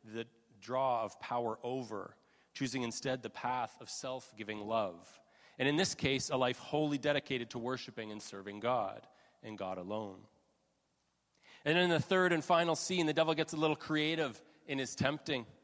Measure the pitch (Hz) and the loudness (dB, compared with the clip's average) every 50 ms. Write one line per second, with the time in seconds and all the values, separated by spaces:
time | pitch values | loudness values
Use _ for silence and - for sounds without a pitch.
0 | - 110 107 113 117 117 _ _ _ _ 123 104 98 110 127 131 135 131 123 113 | -16 -8 -8 -8 -8 -8 _ _ _ _ -20 -20 -8 -4 -2 0 2 2 2 0
1 | 113 104 - - - - 123 120 120 113 110 - - 123 127 131 123 107 110 101 | 0 -4 -6 -10 -6 -2 -2 0 0 -2 -4 -4 -4 -4 -4 -4 -4 -6 -6 -8
2 | 90 85 - _ _ _ _ _ _ _ _ - 135 123 120 135 123 117 113 - | -8 -10 -14 _ _ _ _ _ _ _ _ -4 -4 -2 -2 -2 -2 -2 -4 -4
3 | - 135 131 131 120 110 - - - 123 127 127 117 110 - - 120 - - - | -2 -2 -4 -2 -4 -10 -10 -4 -4 -2 -2 -2 -2 -4 -8 -16 -14 -12 -10 -8
4 | - 131 131 127 - - 113 107 107 101 110 107 104 104 113 113 104 95 85 85 | -8 -8 -8 -8 -10 -16 -14 -12 -8 -8 -6 -6 -2 0 2 2 2 2 -2 -8
5 | 87 - - - _ _ _ _ - - - - 131 139 147 160 190 180 - - | -18 -20 -20 -20 _ _ _ _ -20 -20 -4 0 2 2 4 4 2 2 0 0
6 | - 135 135 127 - - 147 127 127 123 123 - - - - 147 156 147 147 135 | 0 2 2 2 0 0 2 2 2 2 2 -2 -6 -2 0 2 2 2 2 2
7 | 120 147 147 143 - - 135 123 117 110 - 123 117 123 131 123 - - 110 120 | 2 2 2 2 0 -2 -4 -4 -4 -4 -6 -6 -4 -4 -4 -4 -6 -10 -10 -8
8 | 110 107 107 107 - - - 98 98 101 101 104 107 120 127 123 104 95 104 107 | -8 -8 -8 -10 -10 -10 -12 -10 -10 -8 -8 -2 0 2 2 2 0 -2 -6 -10
9 | - - - _ _ _ _ _ - 110 107 98 98 92 92 92 90 95 104 110 | -16 -20 -20 _ _ _ _ _ -12 -12 -8 -6 -4 -4 -4 -6 -4 -4 -4 -4
10 | 107 101 92 - - - _ _ _ _ _ _ _ _ _ _ _ _ _ _ | -4 -6 -10 -14 -18 -20 _ _ _ _ _ _ _ _ _ _ _ _ _ _
11 | _ _ _ _ _ _ _ _ _ - - - - 147 160 175 180 180 170 151 | _ _ _ _ _ _ _ _ _ -20 -20 -4 0 2 4 6 6 6 6 4
12 | - - 190 185 185 180 170 160 147 - 175 165 170 170 160 160 - - 190 180 | 4 4 4 6 6 6 4 2 4 4 6 6 6 4 2 0 0 -2 0 2
13 | 165 151 151 165 160 160 160 151 156 - - 156 156 160 175 - - - 156 151 | 2 2 4 4 4 4 4 0 0 -2 0 2 2 2 2 0 -2 -2 0 2
14 | 151 156 160 160 156 131 110 - - - _ _ _ - 143 135 131 120 - - | 2 2 0 0 -2 -2 -4 -10 -18 -20 _ _ _ -4 -4 -2 -2 -4 -2 0
15 | 127 135 151 151 - 165 147 127 113 - - _ | 2 2 2 0 -2 -2 -2 -2 -4 -8 -16 _